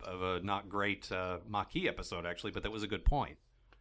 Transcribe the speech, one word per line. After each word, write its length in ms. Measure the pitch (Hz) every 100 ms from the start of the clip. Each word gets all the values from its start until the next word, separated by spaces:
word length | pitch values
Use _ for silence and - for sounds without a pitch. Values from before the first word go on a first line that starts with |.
of 180 | - 92
a 200 | 92 90
not 240 | 95 101 101
great, 420 | 101 101 95 -
uh, 260 | 92 92 90 113
Maquis 400 | 104 92 170 185
episode, 380 | 92 92 90 85
actually, 260 | 87 107
but 120 | 98
that 80 | 98
was 120 | 110
a 40 | 104
good 180 | 98 -
point. 320 | 143 117 - _ _ - -